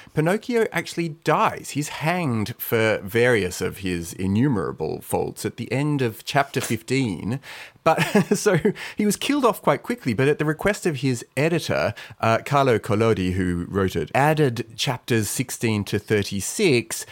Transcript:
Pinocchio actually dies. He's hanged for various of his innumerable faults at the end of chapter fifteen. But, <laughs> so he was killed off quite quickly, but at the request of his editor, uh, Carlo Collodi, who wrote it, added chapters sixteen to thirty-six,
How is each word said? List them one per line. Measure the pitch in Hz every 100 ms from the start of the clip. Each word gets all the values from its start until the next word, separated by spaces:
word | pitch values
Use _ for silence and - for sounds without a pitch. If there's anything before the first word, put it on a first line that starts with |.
| -
Pinocchio | - 160 214 - 240 220
actually | 170 170 - 170
dies. | 151 - 165 220 - 156
He's | 139 147
hanged | - 147 180 160 113 104 -
for | - 117 110 85
various | 95 113 123 117 90 -
of | 92 -
his | 95 87 85
innumerable | - 95 101 143 107 69 - 78 -
faults | - 87 - - 104
at | -
the | -
end | 131 151 147
of | 123 104 -
chapter | 143 143 127
fifteen. | - 113 - 135 123 87 95 135 - - - - 165
But, | -
<laughs> | 160 208 - 208
so | 214 175 208 - - -
he | 208
was | -
killed | - 294 240
off | 185
quite | - 143
quickly, | - 240 135
but | 107 135
at | 147
the |
request | 151 156 196 208 185
of | 135
his | 135 120 - -
editor, | 160 170 - 69 85 - - -
uh, | 113 117
Carlo | - 143 135 110
Collodi, | - 104 113 98 90
who | 92 90 87 -
wrote | 95 95 85
it, | 76
added | 127 147 156 143 113 - -
chapters | - 120 - 113 101
sixteen | - 120 - 117 107 98
to | 104
thirty-six, | - 107 98 98 - - 196 123 - - -